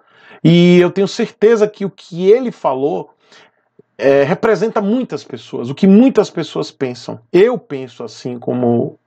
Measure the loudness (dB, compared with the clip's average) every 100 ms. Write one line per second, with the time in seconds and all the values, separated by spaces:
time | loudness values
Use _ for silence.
0 | _ _ _ -2 2 4 6 4 4 0
1 | -6 -4 -8 0 0 2 0 -4 -12 -12
2 | -18 -4 2 2 0 -6 -6 -4 -4 -6
3 | -10 _ _ _ _ _ _ _ _ -4
4 | 0 2 2 0 -2 -2 -2 -4 -4 -4
5 | -6 -10 -12 -18 -14 -12 -10 0 4 6
6 | 4 2 -2 -4 -8 -8 -10 -8 -8 -8
7 | -16 -18 _ 2 2 0 -8 -14 -14 -16
8 | -18 -14 -12 -10 -8 -2 0 0 -2 -8